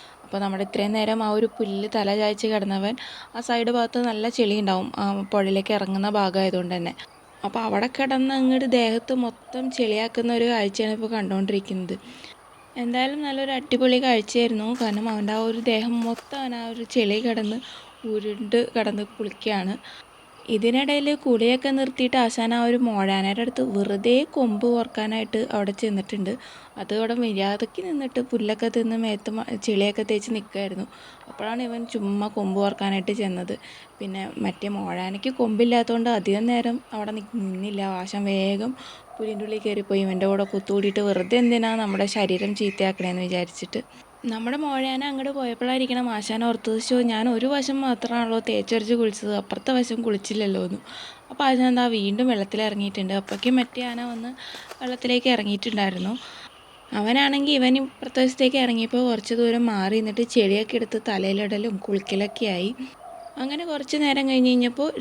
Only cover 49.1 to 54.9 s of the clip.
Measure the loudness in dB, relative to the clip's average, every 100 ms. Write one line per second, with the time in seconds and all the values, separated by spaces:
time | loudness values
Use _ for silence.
49.1 | 0 -2 -2 -2 -4 0 2 2 -2 0
50.1 | -2 -2 -2 0 0 -2 -6 -10 -16 -16
51.1 | -18 -10 0 2 6 6 4 4 2 2
52.1 | 2 2 2 0 -2 -2 -2 -2 -2 -2
53.1 | -2 -2 -2 2 4 2 -4 -8 -6 -6
54.1 | -8 -8 -10 -14 -14 -16 -10 -8